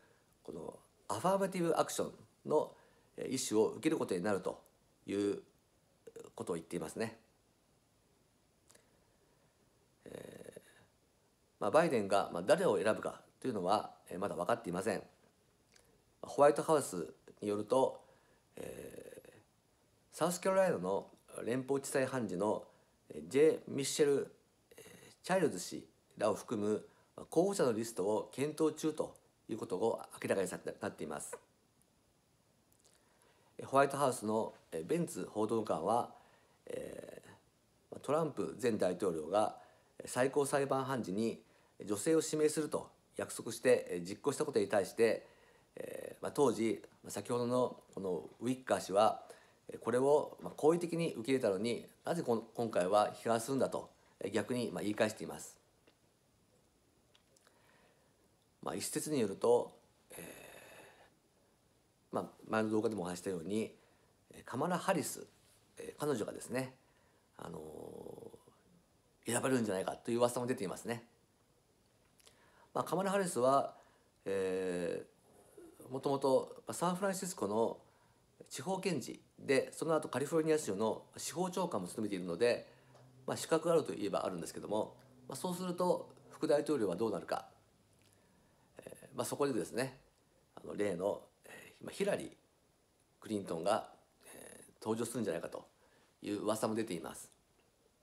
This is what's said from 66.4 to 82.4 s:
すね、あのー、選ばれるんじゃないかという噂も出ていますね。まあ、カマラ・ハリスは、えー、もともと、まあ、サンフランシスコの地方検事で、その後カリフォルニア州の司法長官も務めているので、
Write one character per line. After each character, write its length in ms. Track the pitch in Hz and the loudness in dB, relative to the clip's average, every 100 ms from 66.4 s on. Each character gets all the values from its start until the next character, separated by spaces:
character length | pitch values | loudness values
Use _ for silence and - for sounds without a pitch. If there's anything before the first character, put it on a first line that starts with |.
す 80 | - | -6
ね、 240 | 123 131 - _ _ _ _ _ - | -4 -6 -10 _ _ _ _ _ -16
あ 120 | - | -12
の 100 | 85 78 78 80 - - - - - _ - _ _ _ _ _ _ - | -12 -12 -14 -14 -14 -14 -14 -16 -20 _ -20 _ _ _ _ _ _ -2
ー、 60 | |
選 100 | - | 0
ば 80 | 127 | 2
れ 60 | 131 | 2
る 60 | |
ん 40 | 107 | 2
じ 60 | |
ゃ 20 | |
な 80 | 95 | 0
い 40 | 90 | -2
か 80 | |
と 180 | - - | -4 -2
い 40 | 117 | 4
う 20 | |
噂 220 | 120 127 | 4 4
も 80 | 120 | -2
出 80 | 127 | -2
て 80 | |
い 40 | 92 | -4
ま 80 | - | -6
す 80 | 107 | -6
ね。 180 | 117 - _ _ _ _ _ _ _ _ _ _ _ - - _ - - | -6 -8 _ _ _ _ _ _ _ _ _ _ _ -20 -20 _ -20 -8
ま 80 | - | -4
あ、 20 | |
カ 120 | 123 160 | -2 0
マ 80 | |
ラ・ 80 | 196 | 2
ハ 60 | 196 | 2
リ 60 | 185 | 0
ス 140 | 120 | 2
は、 360 | 127 139 - - - _ _ _ - | 6 6 4 -4 -20 _ _ _ -4
え 800 | 98 92 92 92 87 87 87 - _ _ - - - 339 - | 0 0 0 -2 -2 -2 -4 -8 _ _ -20 -20 -20 -20 -18
ー、 80 | - | -10
も 80 | 131 | -4
と 100 | 147 | 0
も 100 | 139 | 2
と、 440 | 139 127 - - - | 6 4 4 -6 -10
ま 40 | |
あ、 20 | |
サ 180 | 120 175 | -2 0
ン 40 | 180 | 2
フ 80 | |
ラ 60 | 196 | 0
ン 60 | 185 | 0
シ 100 | 185 | -4
ス 100 | - | -4
コ 120 | 101 | 0
の 300 | 110 113 - - _ _ _ _ - - | 2 2 0 -14 _ _ _ _ -20 -14
地 120 | - | -10
方 180 | 131 185 | -4 -2
検 220 | 190 156 | 0 -2
事 200 | - - - - | -4 -12 -18 -8
で、 320 | - 135 - | 2 2 2
そ 120 | - 160 | -2 0
の 100 | 156 | 0
後 140 | - | 0
カ 100 | 127 | -2
リ 60 | 147 | 0
フ 100 | 165 | 2
ォ 40 | |
ル 60 | 160 | 4
ニ 80 | |
ア 40 | 156 | 2
州 180 | 151 98 | 2 0
の 280 | 110 95 - - | 0 -2 -6 -10
司 180 | - | -8
法 160 | 147 180 | -4 -2
長 180 | 180 175 | 0 0
官 140 | 110 | -2
も 60 | 90 | -4
務 160 | - 107 | -4 -4
め 40 | |
て 60 | 98 | -2
い 40 | |
る 60 | 87 | -4
の 120 | |
で、 300 | 85 | 2